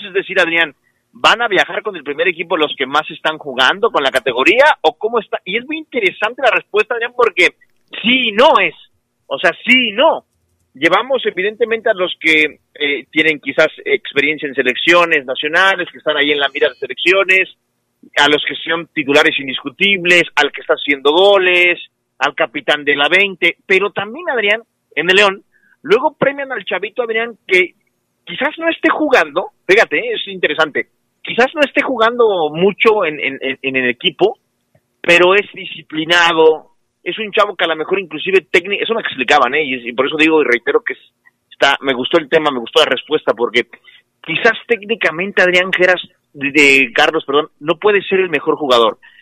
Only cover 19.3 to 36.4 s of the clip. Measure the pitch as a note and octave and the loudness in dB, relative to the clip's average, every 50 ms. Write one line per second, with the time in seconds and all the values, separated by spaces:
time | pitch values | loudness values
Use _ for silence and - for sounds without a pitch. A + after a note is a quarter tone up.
19.3 | - - C3+ C3+ B2+ - - C#3+ B2+ - F#3+ G3+ G3+ F#3 E3+ F3 F3 F3 D#3 - | 0 -2 -6 -8 -10 -10 -10 -10 -6 -2 0 0 0 0 2 2 2 2 2 0
20.3 | - D3+ D3 C#3 - C#3 B2+ - D#3 - - C#3+ C#3 C3+ C3 D3 D3+ F3+ G3 G3+ | 0 -2 -2 -2 -2 -6 -4 -4 -4 -2 -2 -4 -4 0 0 2 2 4 4 6
21.3 | G3+ G3 F#3 F#3 F3+ F3 F3 F3 E3+ E3+ - - _ _ _ _ _ - C3 C#3+ | 4 4 4 2 2 2 2 2 0 -2 -6 -20 _ _ _ _ _ -4 -4 -4
22.3 | - - D#3+ - - D3 - - D3 D3 C#3+ C#3+ D3 C#3+ C#3+ D3 F3 F#3+ G3+ G3 | -2 -2 -4 -4 -4 -8 -4 -2 -2 -2 0 -2 0 0 0 2 2 2 0 0
23.3 | F#3 - F#3 E3+ - _ _ - F#3+ F#3 G3+ G3+ - G#3 G3 G#3 A#3 D#4+ F4+ D#4+ | -2 -2 -2 -2 -2 _ _ 0 0 0 0 -2 -4 -6 -8 -8 -10 -10 -6 -4
24.3 | C#4 A#3 G#3 G3+ G#3 A3+ A#3 _ _ _ _ _ - C#3+ D#3 F3 F#3 G3 G#3 G3 | -4 -2 0 0 -2 -2 -4 _ _ _ _ _ -8 -4 0 2 4 4 4 2
25.3 | G3 G#3 - _ _ _ _ _ _ _ - C#3+ G3 B3+ C#4+ D#4 D4 - C4 C4+ | 2 -2 -10 _ _ _ _ _ _ _ -2 2 2 2 2 0 -2 0 -2 -2
26.3 | C#4 C#4 C#4 C4+ B3+ G#3+ F#3 - G3+ F3+ F#3+ G#3+ - - A#3+ A3+ A3 A3 A#3 A#3+ | -2 -2 -6 -8 -8 -10 -8 -6 -6 -6 -6 -8 -6 -6 -6 -4 -2 -4 -4 -6
27.3 | G#3+ _ _ - F#3+ F#3 F#3 - _ _ _ _ _ _ _ _ _ _ _ - | -8 _ _ 0 0 0 0 0 _ _ _ _ _ _ _ _ _ _ _ -14
28.3 | E3+ - B3+ D4+ - D#4+ E4 E4 D#4+ - - D#4+ - - D#4 C#4+ B3+ G3+ E3 D3 | -8 -4 -4 -4 -4 -4 -4 -4 -2 0 0 -2 0 0 0 2 2 2 2 2
29.3 | C#3 F3 G4+ G#4+ _ _ _ - F#3+ A3+ G3 - D3 D#3+ G#3+ B3 A3 - - G3 | -2 -6 -8 -8 _ _ _ 2 4 4 4 2 0 -4 -4 -4 -6 -6 -8 -10
30.3 | F#3+ F3+ F#3+ E3 D3 - D#3 D3+ - B2+ G#2+ _ _ _ _ _ _ _ - - | -8 -4 -4 -2 0 0 -2 -2 -2 -6 -8 _ _ _ _ _ _ _ -14 -8
31.3 | E3+ - B3 C4+ - D4+ C#4+ B3 - D4 - - C4 A3 A3 A#3 B3 A#3+ A#3 G#3+ | -2 0 0 0 0 -2 -2 0 0 -2 -2 0 0 0 0 0 2 2 2 2
32.3 | G3 F3 D#3 D3 D3+ E3 F#3 G3+ F#3 - - - G#3+ G#3 F#3 D#3 D3+ C#3+ G2 C3+ | 4 2 0 -2 0 2 2 2 2 2 2 2 2 2 0 -2 -4 -4 -6 -6
33.3 | C3+ - - C3+ C3 - - C3+ C3+ C3 B2+ B2 B2+ - - F3+ D3+ - F3 A3 | -6 -4 -6 -6 -6 -6 -6 -4 -2 -2 0 -2 -2 -4 -6 -8 -4 0 0 0
34.3 | - _ _ _ _ _ _ _ _ _ _ _ _ _ - F3 E3+ F3 F3 F3+ | 0 _ _ _ _ _ _ _ _ _ _ _ _ _ 0 2 4 4 4 4
35.3 | G3 G#3 G3 - - F#3 F3+ - - D#3+ D#3+ - D#3 D#3 D#3+ D#3 F3 F3 E3+ E3+ | 4 2 0 -2 -8 -18 -16 -16 -16 -18 -18 -12 -8 -6 -2 0 2 2 2 2
36.3 | E3+ D#3+ | 4 4